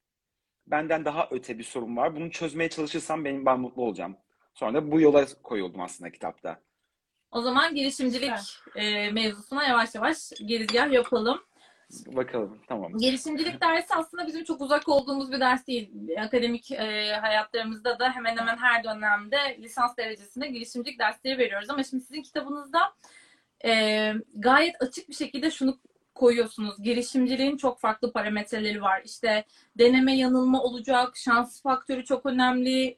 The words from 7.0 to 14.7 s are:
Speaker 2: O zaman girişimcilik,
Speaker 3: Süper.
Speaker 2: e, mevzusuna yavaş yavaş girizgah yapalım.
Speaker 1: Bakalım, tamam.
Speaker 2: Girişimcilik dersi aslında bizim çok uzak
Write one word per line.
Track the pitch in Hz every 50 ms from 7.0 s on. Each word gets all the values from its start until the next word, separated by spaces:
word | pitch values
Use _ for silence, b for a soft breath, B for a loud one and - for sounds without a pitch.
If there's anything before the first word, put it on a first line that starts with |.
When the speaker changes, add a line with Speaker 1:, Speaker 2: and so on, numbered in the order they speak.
| _ _ _ _ _ _
Speaker 2:
O | - 233
zaman | 233 254 247 277 320 330 302
girişimcilik, | 285 269 277 269 - 262 247 233 247 269 269 226 208
Speaker 3:
Süper. | 202 - - - - - - 208 214
Speaker 2:
e, | 214 208 208 208 208
mevzusuna | 208 226 220 214 202 208 - - 262 285 294
yavaş | 262 240 233 220 - -
yavaş | 208 - 294 320 - - - - - 214
girizgah | 208 233 220 220 214 220 240 285 294
yapalım. | 262 247 240 - 254 220 214 240 285 - - _ b b b b b b b b - - -
Speaker 1:
Bakalım, | - 131 131 123 - - 117 104 98 107 - _
tamam. | - 127 104 92 147 185
Speaker 2:
Girişimcilik | 220 240 262 262 254 - 311 302 277 320 339 349 -
dersi | - 330 330 349 349 - 381
aslında | 330 320 - 339 349 349
bizim | 311 302 320 320
çok | - 311 262
uzak | 277 262